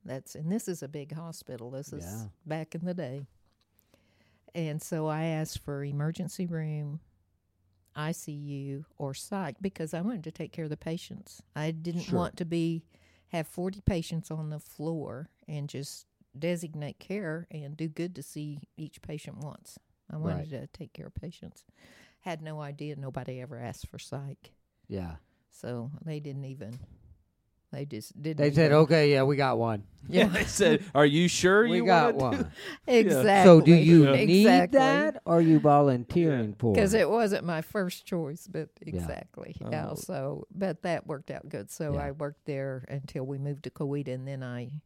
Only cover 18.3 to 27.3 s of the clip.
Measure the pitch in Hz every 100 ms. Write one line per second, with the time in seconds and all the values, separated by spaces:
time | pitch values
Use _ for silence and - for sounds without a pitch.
18.3 | - 151 143 - - 156 - - 151 -
19.3 | - 143 - - - _ _ _ 156 156
20.3 | 151 151 139 139 - 156 - - - 165
21.3 | - 170 - _ _ _ _ _ _ -
22.3 | 160 156 151 147 143 151 147 135 131 127
23.3 | 127 127 123 120 120 - - - 131 139
24.3 | - - _ _ _ _ 98 87 78 _
25.3 | _ _ _ - 120 120 151 165 151 147
26.3 | 135 135 135 104 123 - - - _ _